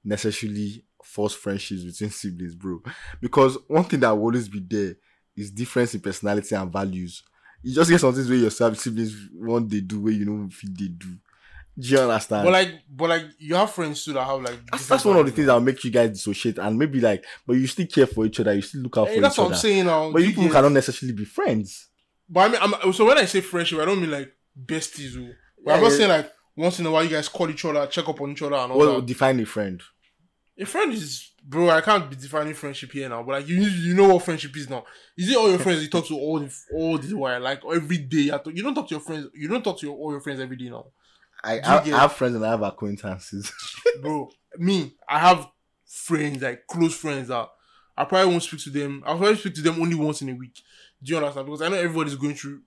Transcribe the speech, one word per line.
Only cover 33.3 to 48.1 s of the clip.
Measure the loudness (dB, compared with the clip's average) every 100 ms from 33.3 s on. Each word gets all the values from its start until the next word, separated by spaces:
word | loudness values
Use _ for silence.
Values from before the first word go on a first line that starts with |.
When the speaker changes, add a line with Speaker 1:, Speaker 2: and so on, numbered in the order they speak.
Speaker 2:
like, | -6 -2
you, | 0
you | 2 0 0
know | 6 8
what | 6
friendship | 2 -4 -6 -12
is | -10
now. | -10 -12 -20 _ -6
Is | 0
it | 4
all | 4
your | 4
friends | 2 0
you | 0
talk | -2 -2
to | -4
all | -2 -4
the, | -6 -12 -10
all | -4 -2 -2
the | -4 -4
while, | -4 -2
like, | -4 -6 -6
every | -8 -4 -6
day? | -2 0
You | 0
talk, | -2 -6
you | -8
don't | -6 -6
talk | -6
to |
your | -10
friends, | -8 -12 -12
you | -12 -6
don't | -4
talk | -4 -6
to | -10
your, | -10
all | -8
your | -8
friends | -8 -8
every | -10 -10
day | -12
now. | -14 -18 _ _ _ _ -12 -6
Speaker 1:
I, | -4
Speaker 2:
Do | 4
you |
Speaker 1:
I, | 4
Speaker 2:
get | 4
Speaker 1:
I | 4
have | 4
friends | 4 -2 0
and | -2
I |
have | 0
acquaintances. | -2 -4 -8 -8 -10 -12 -12 -12 -12 -14 -14 -2
<laughs> | -2 -2
Speaker 2:
Bro, | -6 -6 -8 _ _ -4
me, | 0 0 -4 _ -4
I | 4
have | 6 6 2 _ _ _
friends, | _ -16 -2 -2 0 -4
like, | -6 -8 -10
close | 0 0 0
friends | -6 -6 -4
that | -6 -6 _ _ _ _ -6
I |
probably | 0